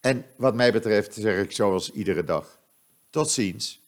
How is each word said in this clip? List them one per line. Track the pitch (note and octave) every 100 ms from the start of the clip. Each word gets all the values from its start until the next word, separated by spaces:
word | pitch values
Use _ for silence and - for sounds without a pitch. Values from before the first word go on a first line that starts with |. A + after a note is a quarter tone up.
En | B2+ B2+ - -
wat | C3
mij | A#2 B2
betreft | A#2 A2 G#2+ G#2
zeg | - G#2+ F#2+
ik | G2
zoals | - G#2 F#2 E2
iedere | D2 F2+ F2
dag, | E2 D#2+ - _ _ _ _ _ _
tot | D3+ D3+
ziens | - G2+ F#2+ - -